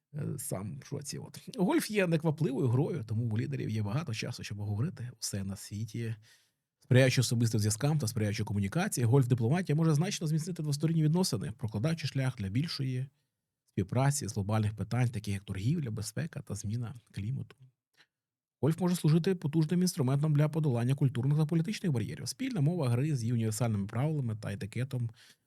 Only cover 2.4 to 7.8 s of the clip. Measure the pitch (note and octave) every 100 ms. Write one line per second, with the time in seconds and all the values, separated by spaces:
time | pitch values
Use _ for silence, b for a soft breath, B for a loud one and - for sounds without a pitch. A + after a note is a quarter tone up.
2.4 | D#3+ C4 C3+ B2 F3 E3 A2 G#2+ A#2+ G#2+
3.4 | C3+ C3+ - A2 G#2 B2 E3 A2 B2 -
4.4 | F#2+ G2+ G#2 G#2 D3 - A#2+ - - G#2
5.4 | G2 F#2+ - G#2 A2 A#2 A#2 A2+ b b
6.4 | b b _ _ _ B2 C3 B2+ A#2+ A#2+
7.4 | A#2+ A2 G#2+ G#2